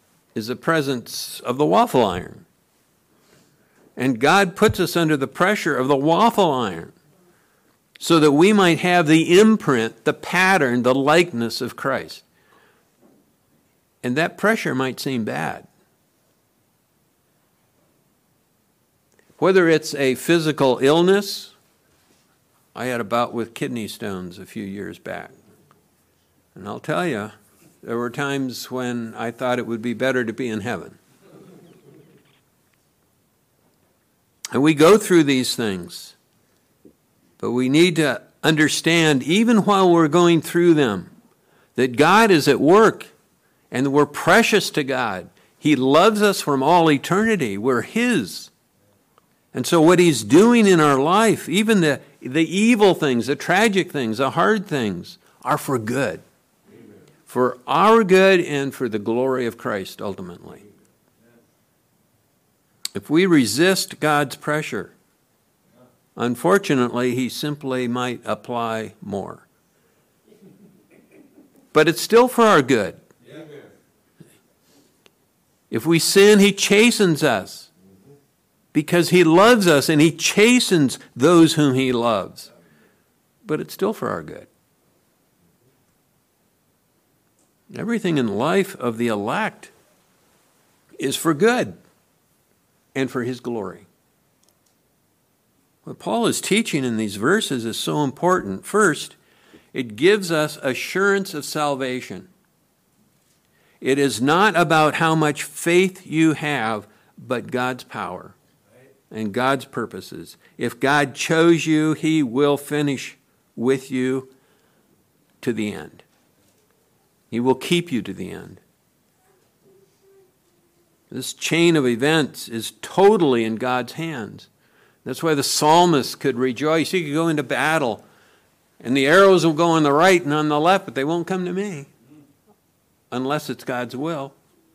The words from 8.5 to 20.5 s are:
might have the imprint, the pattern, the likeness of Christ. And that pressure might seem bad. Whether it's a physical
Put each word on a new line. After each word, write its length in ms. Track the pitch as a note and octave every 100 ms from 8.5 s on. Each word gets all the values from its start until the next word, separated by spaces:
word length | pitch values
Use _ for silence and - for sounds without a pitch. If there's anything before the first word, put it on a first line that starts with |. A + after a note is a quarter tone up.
might 280 | G#3 F#3 D#3+
have 280 | F3+ F3+ D#3
the 320 | D#3+ D#3 F3+
imprint, 640 | A3 A3 - A#2+ A2+ -
the 100 | -
pattern, 680 | - - F3 F#3 F#3+ C3 B2
the 100 | A#2+
likeness 680 | C3+ C#3 E3 F3 A#2+ A#2 -
of 160 | A#2+ -
Christ. 460 | C#3 A#2+ - - _ _ _ _ _ _ _ _ _ _ _ _ _ _ _ _ _ _
And 140 | B2 C3
that 200 | E3+ -
pressure 380 | G3+ A3 - C3
might 240 | C3 B2
seem 240 | - B2+
bad. 420 | A2 C3+ D3+ - - _ _ _ _ _ _ _ _ _ _ _ _ _ _ _ _ _ _ _ _ _ _ _ _ _ _ _ _ _ _ _ _ _ _ _ _ -
Whether 320 | E3 F#3+ E3
it's 260 | D#3 D#3 C#3+
a 200 | C3+ B2
physical 640 | - E3+ D#3